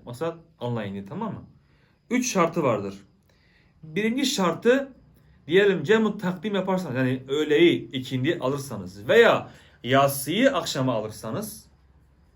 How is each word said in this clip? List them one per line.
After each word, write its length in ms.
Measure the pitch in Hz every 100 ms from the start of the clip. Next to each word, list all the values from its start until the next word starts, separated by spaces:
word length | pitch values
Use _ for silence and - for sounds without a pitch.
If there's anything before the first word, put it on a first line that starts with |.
Maksat 340 | 127 120 165 165 - -
anlayın 320 | 120 117 98
diye, 140 | 98 -
tamam 280 | 175 220
mı? 100 | - - _ _ _ _ _ -
Üç 220 | 247 254
şartı 300 | 190 160 170
vardır. 320 | 139 104 98 - - _ _ _ _ _ _ _
Birinci 440 | 156 160 220 254 269
şartı, 640 | - 175 160 233 269 269 - _ _ _ _ -
diyelim 360 | 185 208 175
cem-u 340 | 139 220 214 -
takdim 360 | 180 185 214
yaparsanız, 420 | 202 190 185 156 123
yani 280 | 127 127 127
öğleyi 640 | 147 151 151 175 85 -
ikindi 480 | 131 127 127 131 -
alırsanız 680 | 127 143 - 104 92 101 120
veya 420 | 220 220 123 - - - _
yatsıyı 760 | 117 135 139 - 139 196 262 170
akşama 360 | - 147 131
alırsanız, 720 | 110 107 - 113 156 214 - _ _ _ _ _ _ _